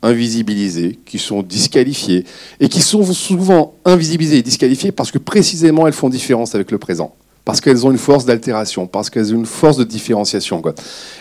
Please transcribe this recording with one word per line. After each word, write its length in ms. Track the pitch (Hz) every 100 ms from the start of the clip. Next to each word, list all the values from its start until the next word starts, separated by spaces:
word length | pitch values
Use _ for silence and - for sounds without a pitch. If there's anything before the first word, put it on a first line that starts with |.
invisibilisées, 960 | 113 117 117 113 107 104 98 85 87 113
qui 140 | - 101
sont 240 | - 101
disqualifiées, 840 | 92 101 - 135 127 143 101 90 - - - -
et 100 | 135
qui 120 | 180
sont 240 | - 214 185
souvent 640 | 180 - 180 190 180 147 _
invisibilisées 540 | 180 180 156 165 156 147
et 40 |
disqualifiées 500 | 120 - 127 131 196
parce 180 | 185 123
que 80 | 139
précisément 680 | - 208 151 170 160 156 160
elles 60 |
font 160 | - 135
différence 460 | 127 - 120 117
avec 160 | 104 95
le 80 | 104
présent. 360 | - 85 80 _ _ _
Parce 160 | - 127
qu'elles 260 | 147 123 131
ont 40 |
une 80 | 123
force 280 | - 143 127
d'altération, 600 | 113 123 110 107 - 90
parce 220 | - 107
qu'elles 240 | 117 107
ont 40 | 113
une 80 | 113
force 300 | - 156 135
de 80 |
différenciation, 760 | 113 107 - 107 101 101 - 82
quoi. 140 | 80 - - - - -